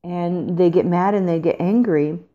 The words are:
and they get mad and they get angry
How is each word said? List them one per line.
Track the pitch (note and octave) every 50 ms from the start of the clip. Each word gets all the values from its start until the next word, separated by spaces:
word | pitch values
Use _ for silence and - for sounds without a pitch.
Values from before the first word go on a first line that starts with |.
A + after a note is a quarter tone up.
| -
and | F3 F3 F3+ F3 F3 F3+ F3+ D3 - F3+
they | E3+ F#3 F3
get | E3+ F#3 -
mad | F3+ F3 F3 F3+ G3 G#3
and | G3+ F#3
they | F3+ E3+ E3
get | D#3 E3+ - -
angry | F3 F3+ G#3 A#3+ A#3+ A3+ E3 D3+ D3 D3+ D#3+ E3+ - _